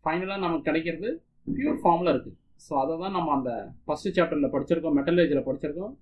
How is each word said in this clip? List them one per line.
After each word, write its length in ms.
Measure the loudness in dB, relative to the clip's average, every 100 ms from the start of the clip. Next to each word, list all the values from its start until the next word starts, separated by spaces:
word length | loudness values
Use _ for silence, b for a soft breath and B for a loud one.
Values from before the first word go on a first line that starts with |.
| -2
ஃபைனலா 320 | -4 -4 -4
நமக்கு 280 | -2 -2 0
கிடைக்கிறது 400 | -2 -2 -6 -6 -8 _ _ -6
pure 320 | -2 0 2
formula 340 | 2 4 2
இருக்கு. 180 | 0 -2 -20 _ _
So, 160 | -4 -2
அதை 140 | 0 -2
தான் 180 | -2 -2
நம்ம 160 | 0 0
அந்த 160 | 0 -4 -8 -14
first 280 | -6 -4 0 2
சாப்டர்ல 320 | 2 2 0
படிச்சிருக்கோம், 480 | 0 0 0 4 2
மெட்டலர்ஜில 460 | 4 4 4 4 0
படிச்சிருக்கோம். 480 | -4 -4 -6 -10 -12